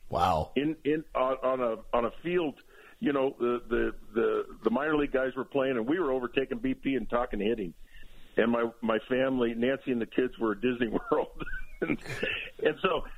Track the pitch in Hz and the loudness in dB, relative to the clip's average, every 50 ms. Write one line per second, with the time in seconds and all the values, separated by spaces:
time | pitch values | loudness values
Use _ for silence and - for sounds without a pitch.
0 | - - - 85 87 92 85 78 78 - - 127 143 156 160 - - 139 156 160 | -10 -4 0 2 4 4 4 2 2 0 -2 0 0 0 -2 -2 0 0 0 0
1 | 151 - - 127 127 131 135 - - 131 131 127 123 117 113 107 - - - 120 | -2 -4 -2 0 0 0 0 0 0 0 0 2 0 0 -2 -2 -4 -2 0 2
2 | 117 110 - - - 170 175 180 165 143 123 - - - - - - - - - | 2 0 -2 -4 -4 -2 0 0 0 0 -4 -6 -14 -20 -20 -20 -20 -20 -10 -4
3 | - 143 139 139 131 139 - - 120 120 123 120 117 - 120 117 117 113 - - | 0 0 2 2 2 0 0 0 0 0 0 0 -2 0 0 2 2 0 -2 -6
4 | - - 107 117 110 107 110 107 101 - - 85 - 113 113 127 147 156 156 147 | -10 -4 0 2 2 4 2 0 -2 -4 -6 -2 0 2 2 2 2 2 2 2
5 | 147 - - 131 131 131 127 131 120 - - 143 131 135 131 117 110 123 160 190 | 2 2 2 0 0 0 -2 -4 -6 -2 0 0 2 2 2 0 2 2 2 2
6 | 170 139 131 131 123 120 - 135 131 - 127 117 113 131 131 - - 135 135 123 | 2 2 0 0 0 0 0 0 0 0 -2 -2 -2 -2 -2 -2 -2 0 0 0
7 | 107 - 120 120 120 - - 104 98 107 117 110 98 85 - - - - - - | 0 0 0 0 0 0 -2 0 0 0 0 0 -2 -6 -8 -10 -16 -18 -14 -14
8 | - - - - - - - 98 107 117 120 117 117 117 - - - 113 110 107 | -14 -14 -14 -16 -16 -6 2 2 4 4 4 2 2 0 -2 -2 0 2 2 2
9 | - - 127 127 131 135 131 127 120 117 117 117 120 131 135 131 - 135 127 117 | 0 0 0 2 2 2 2 2 2 2 2 2 2 2 2 0 0 -2 -2 -2
10 | 110 - - - 127 123 - - 117 110 101 98 117 123 123 117 123 110 107 - | -2 -2 0 0 0 0 0 0 0 0 0 2 0 0 2 2 0 0 0 -2
11 | - - - - - - - - 1077 1077 1077 1077 1077 - - - - - - - | 0 0 0 0 0 -2 -4 -8 -6 -6 -4 -6 -6 -8 -8 -6 -2 -2 -2 -2
12 | - 143 135 - - - - - - - - - - 156 156 - - 185 165 151 | -4 -8 -8 -4 -4 -4 -4 -4 -6 -10 -8 -2 0 0 0 2 2 2 2 0
13 | - - - | -2 -4 -10